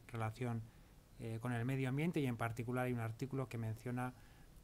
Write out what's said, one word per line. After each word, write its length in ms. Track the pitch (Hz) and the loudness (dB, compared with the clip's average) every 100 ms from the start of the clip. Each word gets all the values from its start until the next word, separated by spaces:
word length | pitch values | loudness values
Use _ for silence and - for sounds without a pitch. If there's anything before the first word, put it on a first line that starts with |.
| - | -6
relación, 540 | 113 110 110 123 113 113 - - - - - | 0 0 0 0 0 -2 -14 -20 -20 -20 -8
eh, 200 | 117 113 | -4 -2
con 120 | 123 | 0
el 120 | 117 123 | 2 2
medio 240 | 135 131 | 2 2
ambiente 300 | 135 170 165 | 4 4 4
y 80 | 131 | 2
en 100 | 117 | 4
particular 480 | 117 110 117 127 127 | 0 0 0 2 2
hay 80 | |
un 60 | 120 | 2
artículo 480 | 113 113 127 131 127 | 0 -2 -2 0 -2
que 100 | 117 | -2
menciona, 560 | 110 110 123 123 127 - - - - - | -2 -2 -2 0 -2 -4 -18 -18 -20 -20